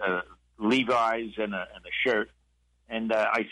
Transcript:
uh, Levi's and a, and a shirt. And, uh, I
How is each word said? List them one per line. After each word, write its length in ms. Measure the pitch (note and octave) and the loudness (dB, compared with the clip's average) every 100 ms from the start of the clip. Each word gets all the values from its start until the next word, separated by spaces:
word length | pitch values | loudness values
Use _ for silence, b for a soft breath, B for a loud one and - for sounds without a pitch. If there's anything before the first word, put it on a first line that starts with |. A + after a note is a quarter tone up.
| G2 | 0
uh, 160 | F2+ - - _ - | -2 -4 -14 _ -2
Levi's 760 | G#2+ C3 A#2+ A#2+ A2+ A2+ A2+ G#2+ | 2 2 4 2 2 0 -4 -4
and 160 | G#2 | -4
a, 140 | F#2+ F2+ G2 | -4 -8 -12
and 100 | F2 | -10
a 80 | - | -2
shirt. 280 | B2+ A2 A2 _ _ _ _ _ - | 0 2 0 _ _ _ _ _ -8
And, 200 | A2+ A2+ | -6 0
uh, 180 | A2 A2 | 2 2
I 160 | A2+ G#2 | 0 0